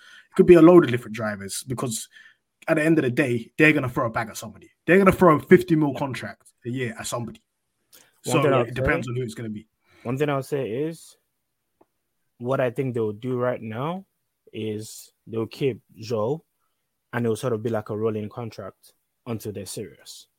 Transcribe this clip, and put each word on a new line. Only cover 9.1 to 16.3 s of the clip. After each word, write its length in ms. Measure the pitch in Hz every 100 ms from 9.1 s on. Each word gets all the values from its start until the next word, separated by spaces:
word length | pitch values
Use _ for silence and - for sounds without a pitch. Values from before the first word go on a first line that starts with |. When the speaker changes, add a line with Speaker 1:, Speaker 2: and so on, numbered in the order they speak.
Speaker 1:
on 60 | 123
who 60 |
it's 100 | 123
gonna 160 | 117 113
be. 180 | 107 - _ _ _
Speaker 2:
one 160 | 113 131
thing 100 | 147
I'll 140 | 139
say 280 | 127 143 117
is, 460 | 117 156 165 - _ _ _ _ _ _ _ _ _ _ _ _ -
what 240 | 123 131
I 100 | 127
think 240 | 113 135
they 60 | 120
will 120 | 110
do 240 | 104 123 127
right 240 | 123 127
now 440 | 113 107 147 185 190 _ _ _ _
is 600 | 113 107 107 110 - - _ -
they'll 200 | 110 113
keep 340 | - 139 110 _ -
Zhou, 400 | 110 113 107